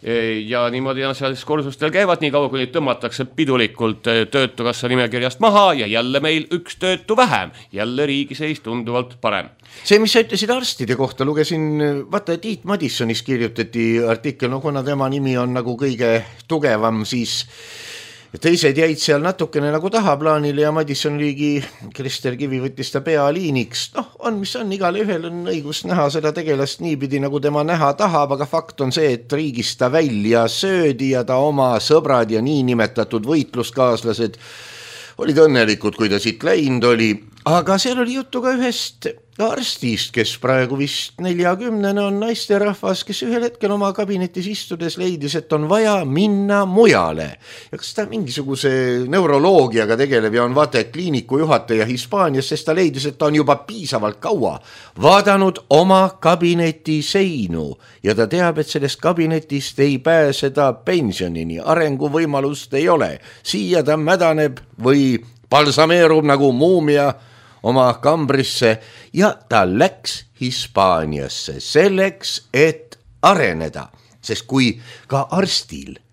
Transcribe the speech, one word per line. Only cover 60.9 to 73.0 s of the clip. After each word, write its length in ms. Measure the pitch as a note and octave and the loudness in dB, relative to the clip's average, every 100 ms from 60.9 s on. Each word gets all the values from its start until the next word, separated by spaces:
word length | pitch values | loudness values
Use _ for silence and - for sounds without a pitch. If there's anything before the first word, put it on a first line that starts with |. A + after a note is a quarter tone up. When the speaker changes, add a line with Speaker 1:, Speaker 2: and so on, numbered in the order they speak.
| F3+ B2+ F2+ F2+ E2 E2 E2 | 0 0 -2 -4 -4 -6 -6
Speaker 2:
arenguvõimalust 1160 | - D#3+ D#3 C3+ D3 D3+ E3 C#3+ C#3 C#3+ - | 0 0 0 -2 -2 -2 -2 -2 -2 -6 -6
ei 140 | C3+ E3 | -2 2
ole. 260 | E3+ G2+ C#2+ - - | 2 0 -4 -16 -16
Siia 400 | - G3+ F#3+ F3 | -8 -6 0 0
ta 140 | C#3 D#3 | 2 0
mädaneb 640 | D3+ F#3 E3+ D#3 D3+ B2+ - - | 2 2 2 2 0 -2 -18 -4
või 340 | A#2 C#3+ C3+ A#2 - - _ | 2 4 4 0 -4 -20 _
balsameerub 760 | C#3 D3 B2+ D#3+ F3 E3 D#3+ | 4 4 4 4 6 6 6
nagu 280 | D3+ C#3 C#3 | 4 4 4
muumia 600 | B2 D#3+ F#3 D3+ C#3+ C#3+ - - - - _ | 4 4 4 4 2 2 -2 -12 -20 -20 _
oma 300 | G#2+ B2+ B2+ | 0 4 4
kambrisse 840 | A#2+ C#3 E3 C#3+ C#3 C3 - A#2 A2+ - - - | 4 2 2 2 0 0 2 2 2 -4 -20 -10
ja 220 | - G3+ - _ | 0 0 0 _
ta 140 | A2+ | 2
läks 600 | F#2 G2 F3+ - - - - _ | 2 4 2 0 -12 -12 -14 _
Hispaaniasse 1200 | B2+ B2 - - F#2+ E2+ D#2 D2+ C2+ - - C#2 | -6 -6 -4 2 4 4 0 -4 -6 -8 -10 -12
selleks, 880 | - C#3+ G3 F#3+ G3 F#3+ - - _ | 0 2 4 2 -2 -2 -10 -10 _
et 480 | - D#3 - - - | 2 2 0 -12 -20